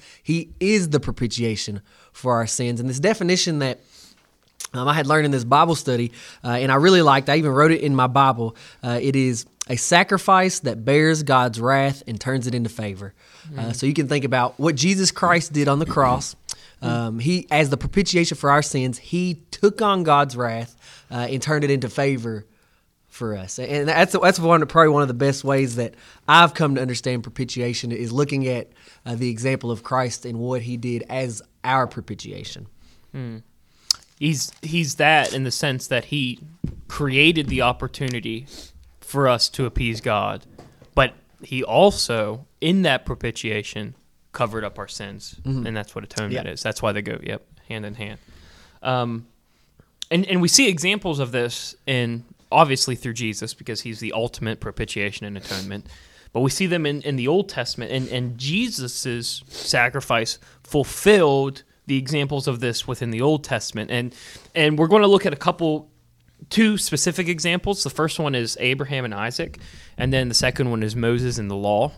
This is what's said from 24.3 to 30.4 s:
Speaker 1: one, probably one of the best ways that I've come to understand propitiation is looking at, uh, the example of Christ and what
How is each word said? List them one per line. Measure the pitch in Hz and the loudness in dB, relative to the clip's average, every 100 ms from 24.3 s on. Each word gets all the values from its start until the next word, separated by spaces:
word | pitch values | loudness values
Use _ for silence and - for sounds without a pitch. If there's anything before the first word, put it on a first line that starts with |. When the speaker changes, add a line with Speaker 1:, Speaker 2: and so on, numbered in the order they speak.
| 180 | 4
Speaker 1:
one, | 165 165 147 | 4 4 4
probably | 160 156 | 6 6
one | 147 | 6
of | 139 | 2
the | |
best | 120 139 139 | 2 0 0
ways | 135 139 135 117 | 0 0 0 -2
that | 117 - - - - | -6 -10 -20 -12 6
I've | 156 170 | 6 6
come | - 151 | 4 0
to | 135 | 2
understand | 127 120 131 123 | -2 -4 -2 -4
propitiation | 113 - 127 127 120 120 120 | -6 -8 -6 -4 -4 -4 -6
is | 113 117 | -6 -2
looking | 123 139 139 131 | 0 0 0 -2
at, | 123 - _ - _ 123 | -2 -6 _ -20 _ -10
uh, | |
the | 117 123 | -4 -4
example | 113 131 131 120 | -2 -2 -2 -4
of | 110 | -6
Christ | - 131 123 - 123 | -2 -2 -2 -6 -8
and | |
what | 117 | -6